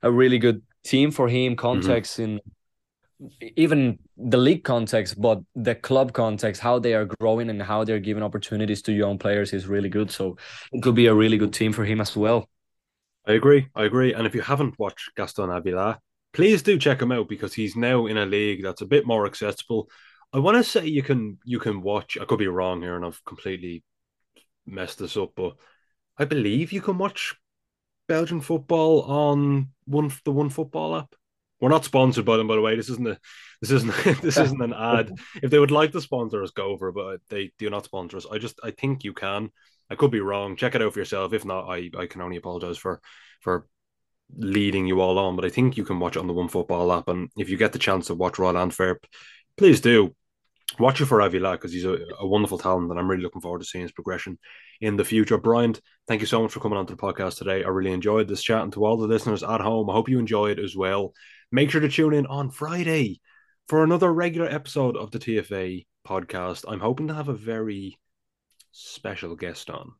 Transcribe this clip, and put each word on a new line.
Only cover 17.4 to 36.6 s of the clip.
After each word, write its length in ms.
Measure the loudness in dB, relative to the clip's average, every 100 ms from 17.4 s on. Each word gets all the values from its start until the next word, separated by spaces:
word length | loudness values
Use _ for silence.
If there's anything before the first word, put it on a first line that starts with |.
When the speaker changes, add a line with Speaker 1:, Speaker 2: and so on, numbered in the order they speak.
| -8
Speaker 2:
he's 220 | -6 -6
now 320 | -2 0 2 0
in 120 | -2
a 80 | 0
league 360 | 0 0 -2
that's 200 | -6 -8
a 40 | 2
bit 180 | 2
more 220 | 4 0 0
accessible. 640 | -2 -6 -6 -4 -4 -4 -16 -20 _ _
I 60 | 0
wanna 240 | 4 4
say 240 | 4 0 0
you 160 | -2
can, 360 | 0 -2 -2 -10
you 140 | -8 -4
can 240 | -2 -4
watch, 360 | -2 -4 -4 -10
I 40 |
could 140 | -2 0
be 80 | 0
wrong 360 | 0 -2 -4
here 120 | -6
and 100 | -6
I've 200 | -8 -12
completely 580 | -18 -12 -10 -10 -10 -14 _ _ _ _ _ _ _ _
messed 360 | -16 -10 -10 -10
this 160 | -8 -6
up, 160 | -6
but 220 | -6 -8 -8 _ _ _ _ _ _
I 80 |
believe 480 | -2 0 0 0 -2
you 80 | -6
can 180 | -4 -4
watch 360 | -4 -6 -10 -10 _ _ _ _ _ _ _
Belgian 340 | -2 0 -4
football 640 | -2 -4 0 2 6 4
on 680 | 4 0 2 2 2 2 -2 _ -4
One, 260 | 0 0 -4
the 80 | -2
OneFootball 680 | 0 0 -2 -6 -6 -4 -4
app. 140 | -8 _ _ _ _ _
We're 100 | 4
not 140 | 4
sponsored 400 | 4 4 4 4
by 120 | 2 2
them, 100 | 4
by 80 |
the 60 | 2
way. 160 | 2 0
This 120 | -2
isn't 180 | -6 -6
a, 120 | -6 -14 -20 -20 _
this 120 | 2
isn't, 200 | 2 2 2
<laughs> 180 | 2 2
this 140 | 2 2
Speaker 1:
<laughs> 80 | 2
Speaker 2:
isn't 160 | 0
an 100 | -4
ad. 380 | -2 0 2 0 -6 -16 -6
If 80 | 4
they 80 | 6
would 140 | 6
like 180 | 4 2
to 100 | 0
sponsor 400 | -4 -4 -4 -4
us, 100 | -6
go 240 | -6